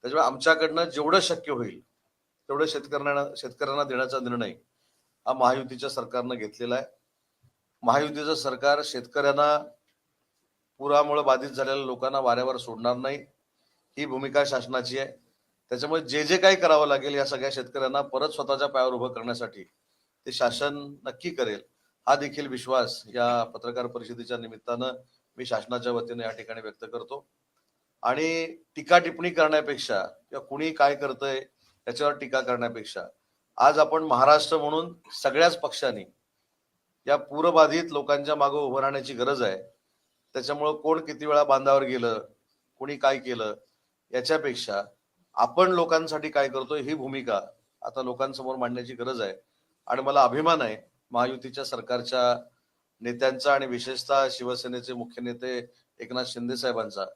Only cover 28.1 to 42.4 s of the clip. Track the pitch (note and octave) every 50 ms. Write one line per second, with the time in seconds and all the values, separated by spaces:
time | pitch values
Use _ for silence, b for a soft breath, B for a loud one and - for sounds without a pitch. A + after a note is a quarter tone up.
28.1 | B2+ C#3+ D#3+ E3 E3 E3 E3 E3 E3 - _ _ _ D3+ C#3+ - F3 F3 E3+ E3
29.1 | E3 E3 E3+ F3+ E3+ E3 D#3 D#3 D#3 D3+ D3+ D3 C#3+ A2 - - A2 G2 F2+ -
30.1 | - _ _ _ - C3+ - - C3+ C#3+ D#3 E3 D#3+ D#3 C#3+ C#3+ C#3+ C#3 C#3+ C3+
31.1 | C3 B2 C#3 C#3 C3+ C3+ - _ _ _ _ _ _ _ _ B2 A#2+ - D3 D3
32.1 | C#3+ C#3+ C#3+ B2 C3 C3 B2 B2 B2 A#2+ A#2+ A2+ - A#2 G#2 - - F#2+ F2 F#2
33.1 | _ _ _ _ _ _ _ _ _ - B2 C#3+ D3+ D3+ D3+ D#3 D3+ D#3+ D#3+ D#3
34.1 | B2+ B2 C3 C#3 D3+ D3+ D3+ - E3 D#3 D3 D3 D#3 D#3+ E3+ F3 E3+ _ _ -
35.1 | - - - C3+ B2+ D3 E3+ F3 E3+ E3+ D#3 C#3 - - C#3+ B2+ A2 G#2 F#2 -
36.1 | _ _ _ _ _ _ _ _ _ _ _ _ _ _ _ _ _ _ _ C3
37.1 | C#3+ C#3+ - - C#3 D3+ D#3+ F3 E3 D#3+ D#3 D3+ D3 E3+ E3+ E3+ D3+ C#3+ C#3 C#3+
38.1 | D3 C#3+ C#3+ D3+ D3+ D3 C#3+ C#3 D3 D3 D3 C3 B2+ C3+ C3+ C3+ C#3 C#3 C3 C3+
39.1 | C3+ A#2 B2 C3 C#3+ B2+ B2 G2+ F#2+ F#2 F#2+ - _ _ _ _ _ _ _ _
40.1 | _ _ _ _ _ C3+ B2+ C#3 D3 D3 D3 D3+ D3+ D3+ - D#3 D#3+ D#3+ D#3+ D3+
41.1 | D3+ D3 D3+ D3+ D3 D3 D3 C#3+ C3+ C3+ C3+ C#3 C#3 C#3 C3+ B2+ B2+ B2 A#2 A#2
42.1 | A2+ G#2+ - - _ _